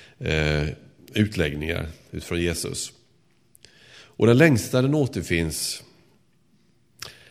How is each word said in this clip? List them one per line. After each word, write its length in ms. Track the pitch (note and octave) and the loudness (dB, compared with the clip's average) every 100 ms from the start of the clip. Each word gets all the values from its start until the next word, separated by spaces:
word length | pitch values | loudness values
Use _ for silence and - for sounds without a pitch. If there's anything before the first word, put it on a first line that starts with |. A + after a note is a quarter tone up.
| - - | -20 -10
eh, 500 | D#2+ D#2 D2+ D2+ D#2 - - _ - | -2 0 0 0 -2 -6 -18 _ -6
utläggningar 720 | G#2+ G2 F2+ D#2 D2 D#2 F2 D#2+ - - | -2 0 0 -4 -4 -6 -6 -8 -14 -14
utifrån 300 | D#2+ - F2 | -12 -6 -4
Jesus. 520 | E2+ D#2+ - - - - _ _ _ _ _ _ - _ - | -2 -4 -8 -10 -12 -16 _ _ _ _ _ _ -20 _ -20
Och 340 | - - - A2 | -20 -14 2 4
den 120 | B2 | 8
längsta 440 | E3 A2+ - B2+ | 6 6 2 0
den 120 | C3+ | 2
återfinns, 880 | D3+ B2+ F#2+ - E2+ D#2+ D2+ - - - _ _ _ _ _ _ _ _ _ _ - - - - | 2 0 -2 -2 -2 0 -4 -8 -10 -16 _ _ _ _ _ _ _ _ _ _ -20 -20 -20 -16